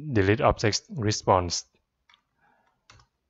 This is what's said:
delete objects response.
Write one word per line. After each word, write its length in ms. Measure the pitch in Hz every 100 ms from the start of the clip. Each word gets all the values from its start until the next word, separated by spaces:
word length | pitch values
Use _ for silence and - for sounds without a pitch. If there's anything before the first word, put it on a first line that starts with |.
| 151
delete 280 | 113 95 110
objects 420 | 127 - 107 - -
response. 720 | 175 107 - - 95 87 - - _ _ _ _ _ _ _ _ _ _ _ _ - _ _ _